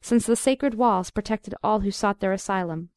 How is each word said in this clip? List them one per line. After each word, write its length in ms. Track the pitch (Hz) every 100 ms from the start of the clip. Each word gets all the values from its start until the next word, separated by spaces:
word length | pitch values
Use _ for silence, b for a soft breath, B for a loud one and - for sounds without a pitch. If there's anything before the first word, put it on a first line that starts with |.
since 240 | - 240
the 120 | - 233
sacred 380 | 262 262 285
walls 360 | 220 247 190 185
protected 440 | - 202 220 - -
all 200 | 208 214
who 100 | 202
sought 300 | - 208 202
their 120 | 190
asylum, 580 | 190 - 190 175 160 175